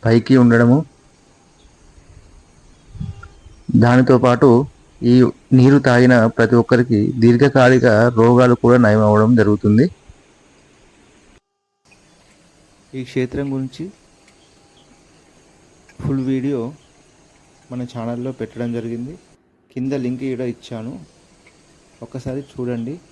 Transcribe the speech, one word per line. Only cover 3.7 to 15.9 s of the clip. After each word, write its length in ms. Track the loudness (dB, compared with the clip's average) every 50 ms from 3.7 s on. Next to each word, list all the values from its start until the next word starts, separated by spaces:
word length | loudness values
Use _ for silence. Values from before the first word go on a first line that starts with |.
| 0 0 2
దానితో 320 | 2 2 2 2 2 2 2 2
పాటు 240 | 0 0 2 2 4 4 2 0 -4 _ _ _ _ _ _
ఈ 120 | -2 2 4 4 4 2 0 _ _ _ 2
నీరు 240 | 4 4 4 4 2
తాగిన 360 | 2 2 2 2 4 4 4 4 2 0
ప్రతి 280 | 0 0 0 2 2
ఒక్కరికి 420 | 0 2 2 0 0 0 0 0 -2 -2 -2 -2 2
దీర్ఘకాలిక 640 | 2 2 4 4 2 2 2 2 4 4 4 4 2 2 2 2 2 0 2
రోగాలు 400 | 2 2 4 4 4 4 2 2 2 2
కూడా 140 | 2 2 4
నయం 260 | 4 2 2 2 2
అవ్వడం 260 | 2 2 2 2 2 2 2
జరుగుతుంది. 460 | 2 0 0 -2 0 0 2 2 0 0 -4 _ _ _ -20 _ _ _ _ _ _ _ _ _ _ _ _ _ _ _ _ _ _ _ _ _ _ _ _ _ _ _ _ _ _ _ _ _ _ _ _ _ _ _ _ _ _ _ _ _ _ _ _ _ _ _ _ _ _ _ -14
ఈ 80 | -14 -14
క్షేత్రం 440 | -8 -6 -6 -6 -6 -6 -10 -8 -8 -8
గురించి 300 | -8 -8 -10 -12 -14 -16 -16 -16 _ _ _ _ _ _ _ _ _ _ _ _ _ _ _ _ _ _ _ _ _ _ _ _ _ _ _ _ _ _ _ _ _ _ _ _ _ _ _